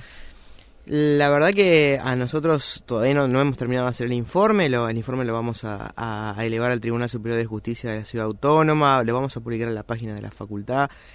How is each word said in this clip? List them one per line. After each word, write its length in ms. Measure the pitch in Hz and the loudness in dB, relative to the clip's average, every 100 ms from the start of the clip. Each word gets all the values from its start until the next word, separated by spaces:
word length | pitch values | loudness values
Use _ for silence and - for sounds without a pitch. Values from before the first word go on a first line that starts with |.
| - - - - - - - - - | -10 -18 -18 -18 -20 -20 -20 -20 -4
La 440 | 147 151 147 143 | 2 4 4 4
verdad 240 | 143 165 | 4 4
que 440 | 202 190 160 147 139 | 4 6 6 6 2
a 100 | 131 127 | 0 -2
nosotros 680 | 123 151 156 151 - - - | -2 -2 2 0 0 -6 -4
todavía 280 | 117 123 | 0 2
no, 160 | 143 135 | 4 2
no 100 | 127 | 2
hemos 160 | 143 131 | 2 0
terminado 280 | 123 127 123 | -2 -2 -2
de 60 | |
hacer 160 | 120 123 | -2 -2
el 60 | |
informe, 540 | 123 117 180 214 214 156 | -2 -2 2 4 4 2
lo, 220 | 123 117 | 2 0
el 80 | 113 | -2
informe 260 | 113 127 | -4 -4
lo 80 | 123 | -2
vamos 320 | 113 117 113 | -2 -4 -6
a, 300 | 110 101 110 - | -8 -8 -10 -8
a, 420 | 113 107 107 101 | -6 -4 -6 -4
a 80 | 113 | -4
elevar 280 | 113 120 | -2 0
al 80 | 123 | -2
Tribunal 260 | 110 117 120 | -2 -4 -4
Superior 300 | 120 110 117 | -6 -4 -2
de 60 | 113 | -2
Justicia 440 | 110 - 117 120 | -6 -6 -8 -6
de 80 | 107 | -8
la 60 | 107 | -6
Ciudad 200 | 117 107 | -6 -4
Autónoma, 760 | 107 139 156 156 151 143 135 113 | -2 2 4 4 4 4 4 2
lo 80 | |
vamos 220 | 120 135 127 | 0 -2 -6
a 20 | |
publicar 300 | 117 113 117 | -6 -4 -4
en 60 | 110 | -6
la 80 | |
página 300 | 107 117 113 | -6 -8 -8
de 80 | 104 | -10
la 80 | 104 | -12
facultad, 600 | - 104 104 104 131 139 - - | -14 -10 -10 -4 -2 -2 -4 -20